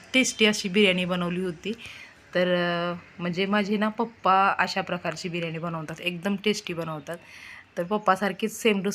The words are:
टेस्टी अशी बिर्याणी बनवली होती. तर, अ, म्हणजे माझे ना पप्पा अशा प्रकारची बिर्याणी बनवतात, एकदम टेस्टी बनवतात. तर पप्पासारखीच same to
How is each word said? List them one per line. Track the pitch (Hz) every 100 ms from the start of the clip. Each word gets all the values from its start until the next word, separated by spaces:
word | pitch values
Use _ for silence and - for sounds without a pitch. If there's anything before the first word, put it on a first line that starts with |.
| -
टेस्टी | 254 247 - 214
अशी | 214 202
बिर्याणी | 190 208 180
बनवली | 180 180 175 175
होती. | 185 170 190 233 - - - - -
तर, | 175 180
अ, | 180 175 175 175 175 - -
म्हणजे | 175 170 196
माझे | 208 196 208
ना | 214
पप्पा | 214 233 - 180 190 196 -
अशा | 185 -
प्रकारची | 185 180 180 160 185
बिर्याणी | 170 170 160
बनवतात, | 170 165 156 160
एकदम | 175 175 202 196
टेस्टी | 208 208 -
बनवतात. | 165 165 156 143 170 - - - - - -
तर |
पप्पासारखीच | 175 214 214 190 202 185 220 - 226
same | 202
to | 190